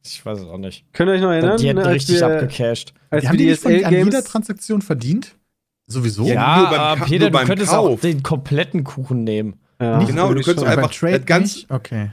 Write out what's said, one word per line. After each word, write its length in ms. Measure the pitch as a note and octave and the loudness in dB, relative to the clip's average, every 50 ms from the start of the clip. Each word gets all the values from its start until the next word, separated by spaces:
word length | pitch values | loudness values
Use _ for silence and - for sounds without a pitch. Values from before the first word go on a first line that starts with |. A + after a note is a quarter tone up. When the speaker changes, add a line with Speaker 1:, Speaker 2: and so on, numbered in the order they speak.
| _ | _
Speaker 1:
ich 220 | - - - - | -18 -18 -16 -12
weiß 160 | A2+ G#2+ G2+ | -12 -10 -10
es 60 | F#2 | -12
auch 100 | E2+ E2 | -14 -14
nicht. 300 | F#2 G2 F#2+ F2+ - _ _ _ | -12 -12 -12 -14 -16 _ _ _
Speaker 2:
Könnt 160 | - E3+ F#3 | -2 0 0
ihr 40 | G3 | 2
euch 60 | F#3 | 0
noch 100 | F#3 F#3+ | 2 0
erinnern, 280 | E3+ D#3+ E3 F3+ G#3 A3+ | 2 2 2 2 2 2
Speaker 1:
Die 100 | C#3 C#3 | 0 0
hätten 120 | C#3 C3 | 0 0
Speaker 2:
ne, 40 | - | 2
als 100 | F3+ - | 0 0
Speaker 1:
richtig 240 | - C3+ - F3 F3 | 0 0 0 2 2
Speaker 2:
wir, 60 | E3+ | 2
Speaker 1:
abgecasht. 680 | D#3+ D#3+ D#3 C#3+ C3 - - B2+ A#2 A#2 - - - _ _ _ _ | 2 2 0 -2 -4 -4 -2 -2 -2 -2 -4 -6 -16 _ _ _ _
Speaker 2:
als 100 | - D3 C3+ | -2 -2 0
Speaker 3:
Die 60 | C3 | 2
haben 60 | E3 G3+ | 2 4
Speaker 2:
wir 60 | - | 4
Speaker 3:
die 60 | D#3+ | 4
nicht 100 | D#3+ D#3 | 2 2
von, 120 | - B3+ G#3+ | 2 2 2
an 40 | |
Speaker 2:
E 40 | F#3 | 2
S 40 | F#3+ | 4
L 80 | F#3 F3 | 2 2
Speaker 3:
jeder 180 | F#3 F#3 G#3 | 4 4 2
Speaker 2:
Games 140 | G#3 C4+ B3+ | 2 0 -2
Speaker 3:
Transaktion 560 | - - A3+ A3 - G#3 - - - A3 G#3 | -2 -6 -6 -6 -6 -8 -12 -6 -4 -4 -4
verdient? 560 | G3 - D#3+ B2+ A2+ B2+ D#3+ A#3 C4+ - _ _ _ _ _ _ _ _ _ _ _ | -2 -2 -4 -4 -2 -2 -2 -4 -4 -8 _ _ _ _ _ _ _ _ _ _ _
Sowieso? 380 | _ A2 B2+ B2 A#2 G#2+ G2 A2 | _ -6 -2 -2 -2 0 0 0
Speaker 1:
Ja, 80 | - A#2+ | 0 2
Speaker 4:
Ja, 260 | B2+ A2+ C3 D#3 F3+ | 2 2 4 4 4
nur 100 | F#3+ F#3 | 4 4
beim 100 | D#3+ D3+ | 4 2
Speaker 1:
aber 200 | D3+ D3+ D#3 D3 | 2 0 0 0
Speaker 4:
Ka-, 40 | - | 0
Speaker 1:
Peter, 140 | - D3+ - D#3+ | -2 2 2 2
Speaker 4:
nur 40 | - | 4
Speaker 1:
du 60 | E3+ | 4
Speaker 4:
beim 100 | C#3 B2+ | 2 2
Speaker 1:
könntest 240 | B2 G3 F#3+ G#3 F3 E3+ | 2 0 0 0 2 2
Speaker 4:
Kauf. 260 | G#3 A3+ F3 B2 G#2+ | 2 4 2 0 0
Speaker 1:
auch 20 | |
den 220 | - F3 E3 C#3 C3+ | 0 -2 -2 -2 -2
kompletten 640 | - E3 C3 C3+ - C#3+ C#3+ D3+ C#3+ - F#3 C#3+ | -2 -4 -4 -2 -2 -2 -2 -2 -2 -2 -4 -4
Kuchen 400 | - - - C3 B2+ C3 B2 A2+ | -4 -8 -10 -6 -4 -4 -2 -2
nehmen. 360 | A2 G#2+ G#2+ G#2+ G#2+ G2 _ _ _ _ _ | -2 -2 -2 -4 -6 -8 _ _ _ _ _
Speaker 2:
Ja, 200 | B2 A#2 A2+ - | -4 0 2 2
Speaker 3:
Nicht? 100 | F#3 - | 2 2
Speaker 4:
Genau, 140 | A#2+ D#3+ F3+ | 2 0 2
du 40 | F#3+ | 2
Speaker 2:
würde 100 | C3 C3+ | 2 0
ich 60 | C3+ | 0
Speaker 4:
könntest 200 | E3 F3 D#3+ C#3 | 0 0 0 2
Speaker 2:
schon 60 | - D#3 D3 | 0 0 0
Speaker 4:
einfach 100 | C#3 D#3 | 0 -4
Speaker 3:
Beim 80 | - - | -4 -2
Trade 200 | - E3 F#3 C3+ | -2 0 0 0
Speaker 4:
das 80 | C3 | 0
ganz 280 | - E3 F3 F#3+ G3+ - | 2 2 2 2 0 -4
Speaker 3:
nicht? 140 | - - _ | -8 -10 _
Okay. 400 | C3+ B2 - - - A2+ G#2 G#2 | -8 -8 -6 -6 -6 -6 -6 -6